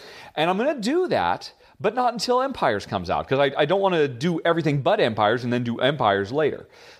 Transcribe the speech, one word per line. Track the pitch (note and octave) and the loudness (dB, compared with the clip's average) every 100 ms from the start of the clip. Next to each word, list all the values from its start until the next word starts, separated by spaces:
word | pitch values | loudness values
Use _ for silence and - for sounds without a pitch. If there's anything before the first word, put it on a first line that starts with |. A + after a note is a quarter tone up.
| - - - - | -20 -20 -8 -2
And | E3 | 0
I'm | F#3 | 0
gonna | C4+ D4 | -2 -2
do | G3+ E4 F4 | -2 -2 0
that, | B2 E2+ G2+ - - - - | 0 0 -2 -8 -20 -20 -6
but | G#3+ | -4
not | A#3+ B3 | 0 -2
until | A#3 - B3 | -2 0 0
Empires | C4+ B3 C#3+ G2+ - | 0 -2 0 0 -2
comes | G#2 F2 | -4 -2
out, | D#2 E2 | -2 0
'cause | C3+ | 2
I, | C#3+ C3+ | 2 2
I | D3+ | 0
don't | G3 | 2
wanna | F#3+ E3+ C#3 | 2 2 0
do | A#2+ E3 D#3+ | 0 -2 0
everything | E3+ E3 D#3 C#3+ | 0 0 0 0
but | C3 A3 | 2 2
Empires | C#3 G#2+ G#2 A#2+ | 2 2 2 2
and | A#2+ | 0
then | A#2+ | -2
do | A#2+ A#2 | -2 0
Empires | C3 D3 A2+ G2 G2 | 0 2 2 2 0
later. | C#3 D3 - - - - | 0 -2 -2 -10 -20 -20